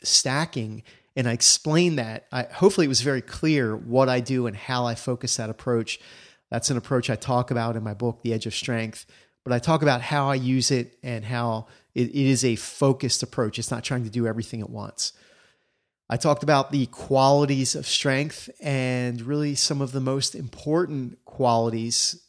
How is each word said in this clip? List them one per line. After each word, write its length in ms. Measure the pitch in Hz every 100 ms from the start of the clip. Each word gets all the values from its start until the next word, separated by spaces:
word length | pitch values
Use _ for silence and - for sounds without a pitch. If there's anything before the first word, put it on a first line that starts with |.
stacking, 800 | - - 139 135 165 127 110 110 - - _ -
and 120 | 120
I 40 |
explained 680 | 120 - - 151 156 175 151
that. 280 | 113 110 -
I, 140 | 127
hopefully 400 | 120 - 185 190
it 40 | 151
was 120 | 120
very 220 | 127 135
clear 540 | - - 160 147 117 107
what 320 | 113 123 131
I 120 | 127
do 260 | 120 131 120
and 100 | 104
how 300 | - 127 123
I 80 |
focus 420 | 113 - 123 123 -
that 140 | 110
approach. 480 | 110 - 117 110 - - - - _ _
That's 200 | 113 -
an 60 | 127
approach 340 | - 131 120
I 60 | 113
talk 340 | - 123 123
about 240 | 120 117
in 80 | 113
my 120 | 110
book, 280 | 104 120 110
The 100 | 117
Edge 140 | 113 113
of 80 |
Strength, 520 | - - 117 113 - - _ _ _
but 100 | -
I 60 | 123
talk 240 | 139 160
about 180 | 151 123
how 280 | 120 147 139
I 80 | 135
use 340 | 127 131 120
it 260 | 131 120 _
and 220 | 135 117
how 420 | 107 123 120 110 110 - _
it, 160 | - 120
it 40 |
is 300 | 143 135 127
a 120 | 123 113
focused 680 | - - 139 135 127 -
approach. 360 | 123 - 110 -
It's 120 | 110
not 140 | 117
trying 200 | - 127
to 60 | 113
do 160 | 117 117
everything 340 | 110 110 117
at 100 | 104
once. 420 | 110 104 - - - _ _ _ _ _ _ _ _ -
I 80 | 120
talked 260 | 160 147
about 280 | 147 143 135
the 160 | 143 120
qualities 880 | - - 135 135 143 147 139 131
of 120 | 151 139
strength 640 | - 143 135 151 - - -
and 640 | 208 135 127 127 123 120
really 320 | 117 147 147
some 260 | 135 - 143
of 120 | 135
the 80 | 135
most 340 | 131 135 131
important 840 | - 131 - 147 160 180 147 123 -
qualities, 1000 | - - 127 117 117 113 113 117 - -